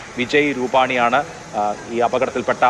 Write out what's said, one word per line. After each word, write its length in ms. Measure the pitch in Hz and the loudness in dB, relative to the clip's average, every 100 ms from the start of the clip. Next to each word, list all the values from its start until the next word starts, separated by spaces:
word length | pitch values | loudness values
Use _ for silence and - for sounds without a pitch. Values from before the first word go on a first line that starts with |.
| - - | -12 -6
വിജയ് 360 | 123 147 147 127 | 0 2 2 -2
രൂപാണിയാണ്, 680 | 123 131 127 127 120 127 147 - - 107 | 0 2 2 2 2 2 -2 -10 -8 -4
ആ, 200 | 104 110 - | -2 -4 -6
ഈ 100 | 117 | -2
അപകടത്തിൽപ്പെട്ട 640 | 117 127 131 127 120 120 123 | 0 0 0 -2 -4 2 2